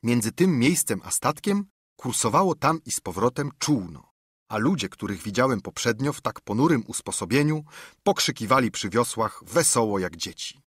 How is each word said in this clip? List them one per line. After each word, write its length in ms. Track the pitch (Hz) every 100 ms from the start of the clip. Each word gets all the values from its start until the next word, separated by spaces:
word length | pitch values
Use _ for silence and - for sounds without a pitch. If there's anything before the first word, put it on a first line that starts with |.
Między 300 | 113 120 110
tym 260 | - 185 143
miejscem 420 | 123 175 - 101
a 60 | 87
statkiem 560 | - 123 147 - 202 196 _ _ _
kursowało 580 | 127 110 117 135 190
tam 260 | 156 139 160 -
i 60 |
z 80 | -
powrotem 500 | - 92 117 123 147 -
czółno, 540 | - 139 90 73 _ _ _ _ _
a 100 | 110
ludzie, 300 | 120 180 101
których 340 | - 101 98
widziałem 380 | 107 98 131 113
poprzednio 520 | 95 - 120 110 139
w 80 | 143
tak 200 | - -
ponurym 440 | - 107 151 147 107
usposobieniu, 800 | - - - 90 123 147 156 151 - - _
pokrzykiwali 680 | - 196 - 131 110 131 120
przy 200 | - 104
wiosłach 520 | 104 117 - 110 - -
wesoło 520 | 156 156 123 110 101
jak 180 | 90 82
dzieci. 460 | 90 85 - -